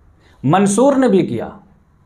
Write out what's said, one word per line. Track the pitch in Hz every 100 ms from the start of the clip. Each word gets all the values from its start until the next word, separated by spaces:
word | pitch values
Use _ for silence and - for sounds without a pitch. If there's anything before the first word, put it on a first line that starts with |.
| _ _ _ _
मंसूर | 131 180 202 202 269 269
ने | 247
भी | 190
किया। | 156 113 78 - _ _ _ _